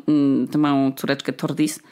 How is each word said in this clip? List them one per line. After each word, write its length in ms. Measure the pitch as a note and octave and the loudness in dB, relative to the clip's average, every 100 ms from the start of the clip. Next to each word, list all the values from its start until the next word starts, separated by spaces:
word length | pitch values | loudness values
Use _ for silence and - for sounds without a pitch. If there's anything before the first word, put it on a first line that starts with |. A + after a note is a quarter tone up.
| - | 0
mm, 400 | D3+ C#3+ C3+ B2+ | 2 2 2 0
tę 100 | D3+ | 0
małą 340 | D3 C#3 C3+ | 2 2 0
córeczkę 420 | C3 - C#3 - | 0 -2 -2 -4
Tordis, 460 | C3+ D#3 D3 D#3 - - | -4 -4 -2 -2 -4 -14